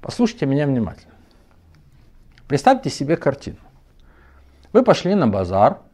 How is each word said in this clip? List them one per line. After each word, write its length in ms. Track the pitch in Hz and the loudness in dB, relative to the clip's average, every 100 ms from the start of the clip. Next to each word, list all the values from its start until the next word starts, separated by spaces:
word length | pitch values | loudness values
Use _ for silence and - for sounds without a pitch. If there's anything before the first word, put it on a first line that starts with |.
Послушайте 440 | - - 233 - 143 | -14 -2 -2 -2 -4
меня 200 | 135 147 | -2 -2
внимательно. 460 | 131 101 - - - _ _ _ _ _ _ _ _ - - - - - | -2 -4 -8 -20 -20 _ _ _ _ _ _ _ _ -20 -20 -20 -20 -6
Представьте 420 | 143 254 262 156 | 0 2 2 0
себе 280 | - 143 165 | -8 -4 -2
картину. 400 | - 131 - - - _ _ _ - _ _ _ - _ - | -2 -4 -12 -16 -20 _ _ _ -20 _ _ _ -20 _ -2
Вы 120 | 220 | 0
пошли 320 | 254 156 175 202 | 4 2 2 0
на 120 | 131 | 0
базар 520 | 101 90 95 110 - - | 0 -2 2 2 2 -16